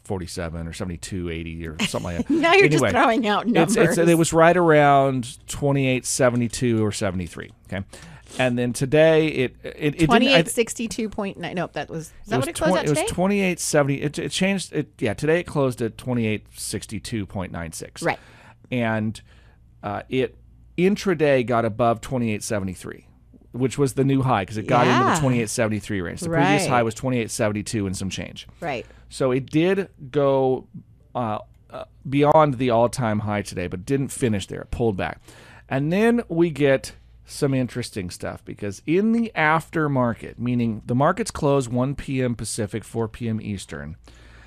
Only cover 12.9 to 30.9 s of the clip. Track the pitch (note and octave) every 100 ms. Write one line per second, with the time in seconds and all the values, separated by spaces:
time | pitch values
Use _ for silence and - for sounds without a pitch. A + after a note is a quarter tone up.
12.9 | D3 G4+ - F#3 G3+ F#3+ F3 - D#3 C#3
13.9 | C#3 D3 D3 D3+ - F#3+ G3 - D3+ -
14.9 | - B2 G2 D3 E3+ E3+ D#3 C3+ A2+ A#2
15.9 | - - A#2+ A2 G#2+ - - - G#2 -
16.9 | G2+ - A2+ G2 G#2 F2+ - E2 - -
17.9 | - E3 - - - - - - B2 A#2
18.9 | A2 A2 G#2+ - - - _ - _ -
19.9 | G2+ - C3 B2+ - - - - - F3+
20.9 | G3+ G3 E3 D3+ C3+ A#2 A#2 A#2 A2 A#2
21.9 | A2+ - C3 A#2 G#2 - G#2+ F#2+ F2 -
22.9 | D#2+ - _ _ - - B2 B2+ B2+ C#3
23.9 | - C3+ C#3 C3 A2+ F#2 G#2 F#2+ B2 F3
24.9 | - F#4+ F#3 C#3 B2 G#2+ - A2+ G#2+ -
25.9 | G#2 E2+ F2 - E3 F#3 G3 F3 B2 A2+
26.9 | G#2+ C3 B2+ G#2 - A2 G#2 G2 A#2 G2
27.9 | F#2+ F#2+ F2+ E2+ - - - E3+ B2+ -
28.9 | - - - C3+ B2+ B2 D3+ E3+ F#3+ F3+
29.9 | - C#3 D3 C#3 C3+ C3 C3 - - -